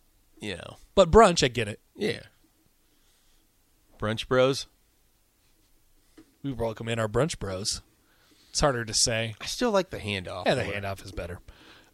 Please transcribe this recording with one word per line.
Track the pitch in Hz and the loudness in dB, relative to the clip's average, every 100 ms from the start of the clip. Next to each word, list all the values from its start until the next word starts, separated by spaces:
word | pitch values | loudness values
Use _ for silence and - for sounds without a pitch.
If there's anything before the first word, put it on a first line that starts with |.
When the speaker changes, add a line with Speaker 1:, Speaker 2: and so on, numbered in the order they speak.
| _ _ _ _ | _ _ _ _
Speaker 1:
You | 107 95 | -10 -10
know. | - - - | -12 -18 0
Speaker 2:
But | - 175 | 4 6
brunch, | 202 214 175 | 8 8 6
I | 139 | 0
get | 120 104 | 0 -6
it. | 110 _ - | -8 _ -6
Speaker 1:
Yeah. | 208 - - _ _ _ _ _ _ _ _ _ _ _ _ _ _ _ _ - | -6 -6 -10 _ _ _ _ _ _ _ _ _ _ _ _ _ _ _ _ -8
Brunch | 107 110 - | -4 -4 0
bros? | 127 131 135 - _ _ _ _ _ _ _ _ _ _ _ _ _ _ - - _ | 4 4 2 -6 _ _ _ _ _ _ _ _ _ _ _ _ _ _ -20 -20 _
Speaker 2:
We | 143 | -8
welcome | 120 113 110 113 | -4 -4 -4 -4
in | 117 | -2
our | 110 | 0
brunch | 113 160 - | 0 0 -2
bros. | 101 92 107 - - _ _ _ _ _ _ | -6 -6 -4 -6 -10 _ _ _ _ _ _
It's | - | 0
harder | 151 123 | 2 2
to | 110 | -2
say. | 104 - 113 113 107 | 0 0 0 -4 -6
Speaker 1:
I | - | -10
still | - 247 | -4 0
like | 202 175 | 0 0
the | 104 | -6
handoff | 101 98 90 92 95 | -6 -6 -6 -6 -2
Speaker 2:
Yeah, | |
the | 135 | -2
Speaker 1:
more. | 98 | -2
Speaker 2:
handoff | 101 98 98 | -6 -6 -8
is | 101 | -10
better. | 90 87 87 - - - - - | -10 -10 -12 -16 -20 -20 -20 -10